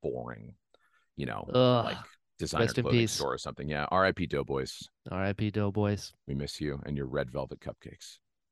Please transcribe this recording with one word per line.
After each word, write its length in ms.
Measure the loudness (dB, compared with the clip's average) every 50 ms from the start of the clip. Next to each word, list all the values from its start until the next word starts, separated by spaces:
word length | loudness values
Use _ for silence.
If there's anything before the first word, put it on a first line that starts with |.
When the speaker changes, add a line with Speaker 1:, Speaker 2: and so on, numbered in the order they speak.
| -4
Speaker 1:
boring, 520 | -4 -4 -4 -6 -8 -10 -12 -14 -16 -18 -20 _ _ _ _ _ _ _ _ _ _ _
you 100 | -6 -6
know, 240 | -4 -4 -6 -4 0 4
Speaker 2:
Ugh. 320 | 6 6 6 6 4 2
Speaker 1:
like, 120 | 0 -4 -6 -10 -14 -20 _ _ _ _ -6
designer 280 | -6 -2 2 2 2
Speaker 2:
Rest 120 | 2 2 0
in 60 | 2
Speaker 1:
clothing 160 | 4 4 4
Speaker 2:
peace. 160 | 4 4 2
Speaker 1:
store 180 | 0 -2 -2 -2
or 40 | -4
something. 300 | -6 -8 -8 -6 -4 -2
Yeah. 180 | -2 0 0 2
R 160 | 4 6 6
I 60 | 6
P 140 | 4 2 0 0
Doughboys. 560 | 0 0 0 0 0 -2 -2 -4 -6 -12 -16 -18 _ _ -10 -6
Speaker 2:
R 120 | -2 0 0
I 100 | 0 0
P 160 | 0 0 0
Doughboys. 640 | 2 2 2 2 2 2 2 2 2 0 -2 -8 -16 _ _ -6
Speaker 1:
We 80 | -4
miss 260 | -4 -4 -4 -4 -4
you 200 | -4 -4 -4 -4 -4
and 100 | -4 -4
your 120 | -2 -2 -2
red 240 | 0 -2 -2 -2
velvet 280 | -4 -6 -6 -6 -8 -10
cupcakes. 600 | -10 -10 -12 -12 -14 -20 -18 -18 -18 -20 -20 -20 _ _ _ _ _ _